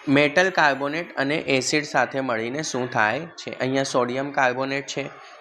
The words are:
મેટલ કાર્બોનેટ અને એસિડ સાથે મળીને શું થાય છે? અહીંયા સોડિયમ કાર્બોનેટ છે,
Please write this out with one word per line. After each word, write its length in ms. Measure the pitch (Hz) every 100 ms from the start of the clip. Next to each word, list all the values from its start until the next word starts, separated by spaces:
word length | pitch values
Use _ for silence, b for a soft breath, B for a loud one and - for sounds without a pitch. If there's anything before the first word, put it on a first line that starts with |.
| -
મેટલ 420 | 139 147 147 185
કાર્બોનેટ 640 | 185 151 131 143 156 175 -
અને 180 | 135 156
એસિડ 480 | - 135 123 151
સાથે 360 | 143 143 120 135
મળીને 420 | 131 113 117 143
શું 280 | 151 131 123
થાય 300 | 123 107 131
છે? 300 | 170 - -
અહીંયા 320 | - 127 135
સોડિયમ 480 | 135 139 123 127 143
કાર્બોનેટ 560 | 143 131 123 135 139 139
છે, 240 | 147 139 - B B